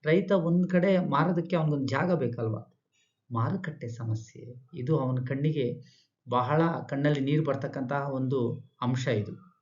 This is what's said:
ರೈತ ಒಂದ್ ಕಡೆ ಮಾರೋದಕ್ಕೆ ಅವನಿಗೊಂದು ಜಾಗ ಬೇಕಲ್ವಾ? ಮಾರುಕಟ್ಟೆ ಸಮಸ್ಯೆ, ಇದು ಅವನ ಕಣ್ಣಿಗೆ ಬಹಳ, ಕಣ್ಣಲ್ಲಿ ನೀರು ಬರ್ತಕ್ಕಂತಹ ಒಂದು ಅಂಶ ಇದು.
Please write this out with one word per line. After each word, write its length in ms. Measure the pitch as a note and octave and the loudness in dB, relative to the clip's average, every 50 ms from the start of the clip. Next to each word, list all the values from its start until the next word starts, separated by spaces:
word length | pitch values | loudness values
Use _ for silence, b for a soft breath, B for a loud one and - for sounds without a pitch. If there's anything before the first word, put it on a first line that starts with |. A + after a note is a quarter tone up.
| - | 4
ರೈತ 260 | D3+ D#3+ F#3+ F#3+ - | 4 4 4 4 4
ಒಂದ್ 380 | G3+ F#3 D#3+ E3+ E3+ F3+ F3+ F3 | 2 2 4 4 2 2 2 4
ಕಡೆ 400 | F3+ F3+ F3 G3 F#3+ F3+ E3 D3 | 4 4 4 6 4 4 2 2
ಮಾರೋದಕ್ಕೆ 460 | C#3 C#3+ D#3+ D#3+ D#3+ E3+ E3 - F3+ | 2 2 2 4 2 0 0 0 0
ಅವನಿಗೊಂದು 320 | E3 D#3 D3+ D3 C#3+ C3 | 0 2 2 0 0 0
ಜಾಗ 240 | A2 C3 C#3+ F3 F3 | 0 0 0 2 2
ಬೇಕಲ್ವಾ? 680 | F3+ D3+ C3 A#2 A#2 A#2 A2+ A2 A2 - - _ _ _ _ _ _ _ _ _ _ _ _ _ | 2 0 0 -2 -2 -2 -2 -2 -4 -4 -8 _ _ _ _ _ _ _ _ _ _ _ _ _
ಮಾರುಕಟ್ಟೆ 580 | A#2+ A2+ A#2 C#3+ F#3+ F#3 - D#3+ D3+ - - A2+ | -2 -2 0 0 -2 -4 -4 -8 -8 -8 -10 -10
ಸಮಸ್ಯೆ, 680 | A#2 A2+ A#2 A2+ A2 - - - - - - A#2+ - - - _ - | -10 -8 -4 -4 -4 -4 -6 -12 -18 -18 -16 -16 -16 -18 -20 _ -12
ಇದು 260 | - B2 B2+ - C3 | -8 0 0 0 2
ಅವನ 160 | C3 B2+ C3 | 2 0 -2
ಕಣ್ಣಿಗೆ 680 | B2+ - - C#3 C3+ D3 D#3+ D3+ C#3+ B2 A#2+ A#2+ B B B B B B B _ _ _ A#2+ | -2 -2 -4 -4 0 0 0 0 0 -2 -2 -4 B B B B B B B _ _ _ -2
ಬಹಳ, 320 | A#2+ B2 B2 A#2+ D3 D#3+ E3 E3 - - - - | 0 0 2 2 2 2 2 2 0 -2 -6 -6
ಕಣ್ಣಲ್ಲಿ 300 | C#3+ C#3 C#3 D3 D3 C#3 | -4 0 2 2 2 2
ನೀರು 240 | C3+ C#3 D3+ D#3+ D#3 | 2 2 2 2 2
ಬರ್ತಕ್ಕಂತಹ 720 | C#3 B2+ A#2 - C3+ - C#3 C3 A#2+ C#3 C#3+ C#3 C#3+ C3+ | 0 -2 -2 -4 -6 -6 -6 -4 -2 -2 -4 -2 -4 -4
ಒಂದು 560 | C3 C3 B2+ C#3 C3 A#2+ - A2 - - _ _ _ | -2 -2 0 0 0 0 -2 -2 -6 -10 _ _ _
ಅಂಶ 260 | C3 B2 C3 B2 - | -2 0 0 0 0
ಇದು. 240 | C3+ A#2 G#2 G2 - - - - - _ _ | 0 0 0 -2 -4 -10 -14 -18 -20 _ _